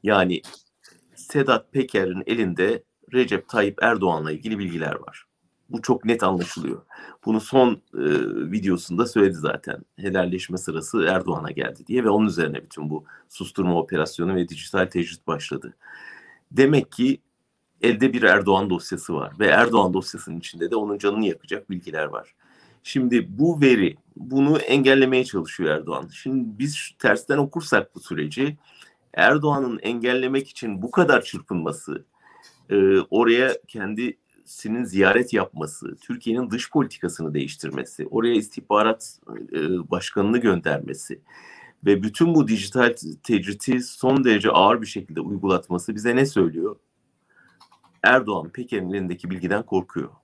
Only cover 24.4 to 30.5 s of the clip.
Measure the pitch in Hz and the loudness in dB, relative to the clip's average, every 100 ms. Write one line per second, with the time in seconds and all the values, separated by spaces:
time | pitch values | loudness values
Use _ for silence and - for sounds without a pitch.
24.4 | 139 156 - 135 131 135 131 127 127 95 | 4 2 2 4 6 6 6 2 0 -4
25.4 | 80 - 82 76 78 69 85 - 131 131 | -6 -4 -2 -2 -4 -8 -10 -12 -6 -4
26.4 | 117 104 143 147 - _ 123 104 - 143 | -6 -6 -8 -6 -12 _ 2 2 0 0
27.4 | 143 170 156 104 - - - 78 76 76 | 0 -4 0 -2 -2 -14 -12 -8 -6 -4
28.4 | 139 151 _ _ - _ _ - 98 147 | -4 -4 _ _ -20 _ _ 2 4 4
29.4 | 151 143 131 113 - 120 120 127 131 135 | 0 0 -2 -4 -6 -2 -2 0 0 -2
30.4 | 135 | -4